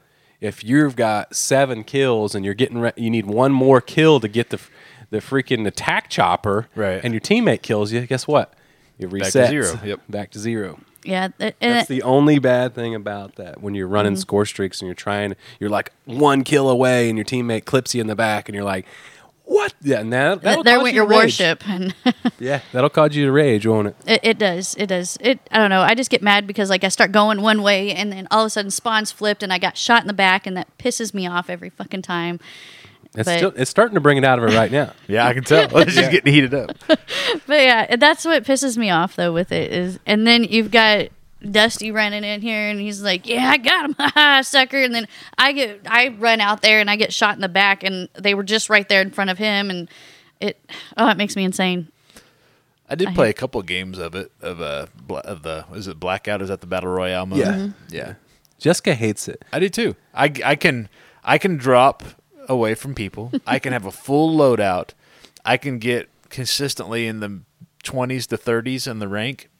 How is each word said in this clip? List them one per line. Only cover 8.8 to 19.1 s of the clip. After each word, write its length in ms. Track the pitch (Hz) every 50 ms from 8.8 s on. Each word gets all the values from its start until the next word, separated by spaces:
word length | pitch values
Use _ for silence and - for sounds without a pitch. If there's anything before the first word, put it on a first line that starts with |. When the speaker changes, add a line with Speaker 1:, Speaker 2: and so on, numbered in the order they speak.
| _ _ _ -
Speaker 1:
It 100 | 92 90
Speaker 2:
Back 200 | 98 98 95 95
to 60 | 98 135
Speaker 1:
resets. 100 | 151 -
Speaker 2:
zero. 320 | 147 143 110 87 80 113 107
Yep. 160 | 101 101 - _ -
Speaker 1:
Back 220 | 101 101 101 -
to 60 | - 104
zero. 400 | 104 117 117 110 101 87 76 - _ _ _ _ -
Speaker 3:
Yeah, 240 | 175 185 185 190 190 - -
th-, 160 | 214 220 - -
and 140 | 233 240 240
Speaker 1:
That's 120 | 240 - -
Speaker 3:
it 40 | 131
Speaker 1:
the 80 | 127
only 360 | - 127 131 143 147 151 147 139
bad 340 | 127 127 123 123 127 123 117
thing 200 | 123 117 117 113
about 420 | 107 101 104 101 101 98 101 _
that 260 | - 95 85 - -
when 120 | 101 101 104
you're 100 | 98 92
running 260 | 92 101 104 104 101 98
Speaker 3:
Mm-hmm. 60 | 95
Speaker 1:
score 240 | 95 - 104 101 104
streaks 360 | - - - 98 92 - -
and 60 | 95 90
you're 60 | 90
trying, 420 | - - 107 101 101 104 101 95 _ - - - -
you're, 100 | 101 104
like, 220 | 104 98 - - _ _ _
one 380 | - 113 139 147 143 139 135 123
kill 240 | - 151 139 135 135
away 400 | 123 123 127 127 127 123 120 113
and 80 | 110
your 80 | 110 104
teammate 400 | - 131 123 120 117 113 107 -
clips 300 | - - 131 - - -
you 60 | 120
in 40 | 110 107
the 80 | 107
back 320 | 101 113 107 107 104 - -
and 80 | 101
you're 80 | 101 101
like, 220 | 98 95 95 92 - - - - -